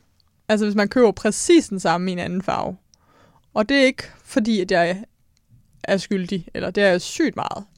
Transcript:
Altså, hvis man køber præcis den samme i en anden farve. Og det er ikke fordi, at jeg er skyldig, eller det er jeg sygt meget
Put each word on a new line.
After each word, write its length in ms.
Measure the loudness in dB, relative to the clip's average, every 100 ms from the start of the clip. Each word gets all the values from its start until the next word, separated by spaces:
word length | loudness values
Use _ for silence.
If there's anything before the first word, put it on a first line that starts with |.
| _ _ _ _ -2
Altså, 160 | 0 0
hvis 100 | 0
man 120 | 0
køber 240 | 4 4
præcis 560 | 4 -4 -2 4 4 4
den 120 | -4
samme 300 | -2 0 -2
i 40 |
en 60 | -4
anden 220 | -6 -4
farve. 340 | -2 -4 -4 -10 _ _ _ _ _ _ _
Og 160 | -4 0
det 80 | 4
er 60 | 4
ikke 180 | 2 -14 -20
fordi, 380 | -4 -2 0 -2
at 100 | 0
jeg 320 | 2 2 -2 -10 _ _ _ _ _ _ -12
er 140 | -2 -2
skyldig, 500 | 0 -4 -2 -6 -6
eller 180 | -8 -4
det 120 | 0
er 40 | 2
jeg 140 | 2
sygt 340 | -2 -4 -4 -2
meget 280 | -8 -8 -14